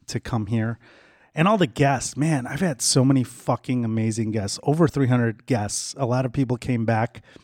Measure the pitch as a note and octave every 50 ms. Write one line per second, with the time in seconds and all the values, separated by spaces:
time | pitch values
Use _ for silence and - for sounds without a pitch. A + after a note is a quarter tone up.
0 | _ - - B2 - - - A2+ G#2+ F#2 A#2+ A2+ A2 A2+ A2+ - _ - - -
1 | _ _ _ _ _ _ - D#3 D#3+ G3 A3+ G#3 F3+ A#2 - - C#3+ C#3 C#3 A#2
2 | - - - B2 D3 D#3+ D#3 C3 A#2+ - C3+ C#3 F#3+ F3 C3+ - - - - C#3+
3 | B2+ C3+ C3+ C3 A#2+ - - - - - B2+ - - - B2+ B2 A#2 A2+ A2 A2
4 | A2 A2+ G#2+ A2+ A2 G#2+ G#2+ A2 G2 G2 - - - - D3 D#3+ E3+ C3 - C#3
5 | C#3 B2 B2+ B2 A#2+ A2+ A2 - - - C3+ A2+ G#2+ G2+ - - - - - -
6 | C#3 A#2 B2 B2+ B2+ B2 - C#3+ C3+ A2+ B2 A#2 - - B2+ A2+ A2+ G#2+ A2+ A2
7 | A2 - - - - - - -